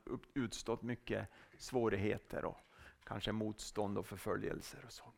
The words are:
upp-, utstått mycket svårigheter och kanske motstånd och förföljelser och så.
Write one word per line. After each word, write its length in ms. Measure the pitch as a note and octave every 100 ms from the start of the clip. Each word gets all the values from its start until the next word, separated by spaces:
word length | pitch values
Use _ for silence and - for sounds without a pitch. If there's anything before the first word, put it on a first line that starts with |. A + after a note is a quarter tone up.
| -
upp-, 320 | A#2 - C#3
utstått 440 | A2+ - - A#2
mycket 460 | A#2 A#2 - G#2 G2+ - - -
svårigheter 880 | - B2+ A2+ G2+ G#2 - - - -
och 120 | - - - - - -
kanske 240 | G#2+ G#2+
motstånd 640 | G#2+ G#2+ G#2 - - G2+ G2+
och 80 | F#2
förföljelser 800 | F#2+ G#2+ G2+ G2 - - - A#2+
och 60 |
så. 120 | - -